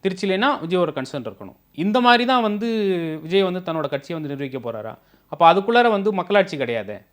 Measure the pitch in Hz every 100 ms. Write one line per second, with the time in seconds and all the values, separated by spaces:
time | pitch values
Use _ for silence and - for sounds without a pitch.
0 | 196 185 202 190 254 285 165 180 170 139
1 | 131 143 110 - 98 - _ - 185 220
2 | 247 240 247 254 220 208 233 226 202 180
3 | 165 156 160 190 190 180 180 160 151 143
4 | - 170 151 139 139 127 120 110 110 -
5 | _ _ _ 151 165 180 196 233 240 208
6 | 196 196 175 202 196 156 120 117 101 101
7 | _